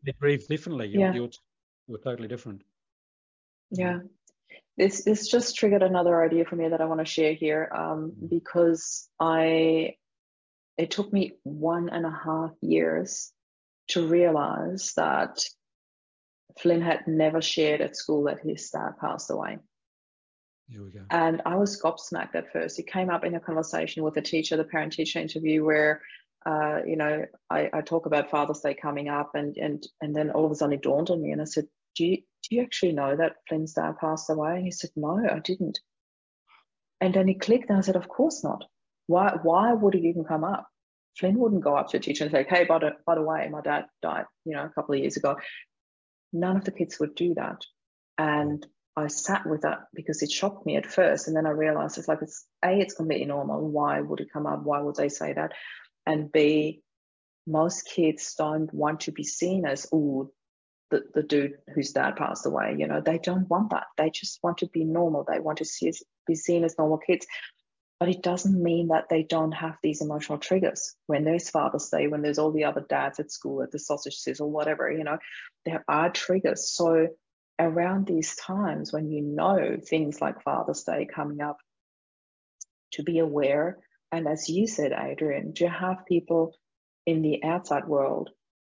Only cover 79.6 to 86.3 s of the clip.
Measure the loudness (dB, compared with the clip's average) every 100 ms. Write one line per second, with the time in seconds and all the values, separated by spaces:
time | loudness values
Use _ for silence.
79.6 | 2 -2 -2 -2 0 -2 -4 -4 -4 -2
80.6 | -2 -4 -4 -4 -4 -6 -8 -6 -8 -8
81.6 | _ _ _ _ _ _ _ _ _ _
82.6 | -20 _ _ -8 -2 2 2 2 2 2
83.6 | 0 -4 _ _ _ -4 -2 -4 -2 0
84.6 | 0 0 -2 -2 -6 -4 -2 -2 -6 0
85.6 | 0 0 -2 -4 0 0 2